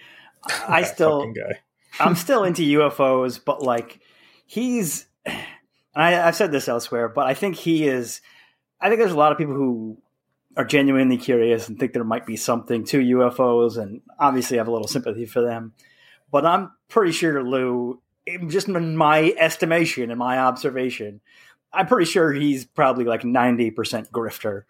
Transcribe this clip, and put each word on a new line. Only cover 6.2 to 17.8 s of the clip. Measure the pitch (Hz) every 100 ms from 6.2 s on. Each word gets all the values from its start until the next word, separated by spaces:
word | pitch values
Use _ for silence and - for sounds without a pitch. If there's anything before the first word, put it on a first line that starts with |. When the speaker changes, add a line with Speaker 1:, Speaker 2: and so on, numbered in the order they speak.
Speaker 2:
I've | 170 165
said | 190
this | 139 135
elsewhere, | 117 - 120 113
but | 127 135
I |
think | 135 202 160
he | 170 160 147
is, | 127 113 - _ _ _ _ _ _
I | 190
think | 220
there's | 208
a | 151
lot | 151
of | 147
people | 151
who | 135 131 117 110 107 _ _ _ _ _ -
are |
genuinely | 131 147 139 135 131 123
curious | - 120 117 113 107
and | 104
think | 131
there | 120
might | 113 113 -
be | 107
something | - 117 - 117 110
to | -
U | 123 127 123
F | 123
Os, | 127 120 117 113
and | 98 113 _ -
obviously | 147 131 120 120
have | 113
a |
little | 117 107
sympathy | 139 120 107 110
for | 123
them. | 120 117 113 _ _ _ _ _ _
But | 143 165
I'm | 185 180 _ _
pretty | 226 180
sure | - 165 143
Lou, | 123 131 127 123